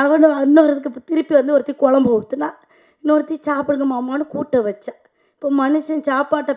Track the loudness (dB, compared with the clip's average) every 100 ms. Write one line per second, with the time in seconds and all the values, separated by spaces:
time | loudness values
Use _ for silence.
0 | 4 4 4 2 4 4 4 2 -4 -12
1 | -6 -4 2 2 2 0 0 0 2 2
2 | 2 0 -2 -6 -8 -10 _ _ _ _
3 | 0 0 0 -6 -4 -4 -2 -2 -2 -4
4 | -4 -6 -6 -8 -4 -2 -2 -6 -12 -18
5 | _ _ _ _ -4 0 0 0 -2 -6
6 | -2 -4 -4 -6 -8